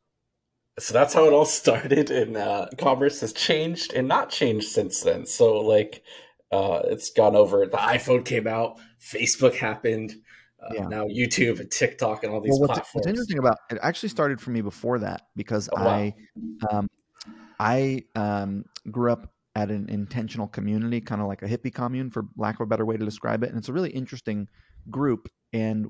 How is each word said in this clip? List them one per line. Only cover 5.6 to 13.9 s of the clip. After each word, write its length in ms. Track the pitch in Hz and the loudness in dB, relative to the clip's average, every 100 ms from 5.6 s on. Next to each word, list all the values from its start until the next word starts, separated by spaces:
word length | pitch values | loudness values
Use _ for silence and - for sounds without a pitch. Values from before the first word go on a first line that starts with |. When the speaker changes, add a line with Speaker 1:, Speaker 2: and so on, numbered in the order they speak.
Speaker 1:
like, 420 | 110 104 107 - - - - _ - | 4 4 2 -6 -20 -20 -20 _ -4
uh, 300 | 98 98 - - | 0 0 0 0
it's 240 | 107 - | -2 0
gone 260 | - 104 104 | 4 6 8
over. 300 | 98 101 95 | 6 4 2
The 100 | 107 | 0
iPhone 480 | 110 120 131 123 | 0 0 2 2
came 220 | 123 123 110 | 2 -2 -2
out, 340 | 113 113 - - _ | -2 -4 -6 -20 _
Facebook 560 | - 113 120 - 127 | -10 -4 -2 4 4
happened, 600 | - 113 107 117 110 110 - _ - _ _ | 4 -4 -2 -2 -2 -4 -12 _ -20 _ _
uh, 100 | - | -10
Speaker 2:
Yeah. 160 | 110 92 | -6 -6
Speaker 1:
now 160 | 107 107 | -4 -4
YouTube 520 | 113 120 - 120 98 | -2 -2 2 0 0
and 100 | - | -4
TikTok 540 | - 123 - 113 107 | -2 -2 0 -2 -2
and 80 | 107 | -4
all 80 | 107 | -4
these 120 | 110 | 0
Speaker 2:
Well, 80 | 135 | 2
what's, 180 | 139 117 | 2 0
Speaker 1:
platforms. 160 | - | -4
Speaker 2:
what's 120 | 113 165 | -4 -4
interesting 320 | 233 214 151 | -4 -4 0
about 200 | 127 110 - | 2 2 -2
it, 40 | |
it 60 | 113 | -4
actually 260 | 147 | -4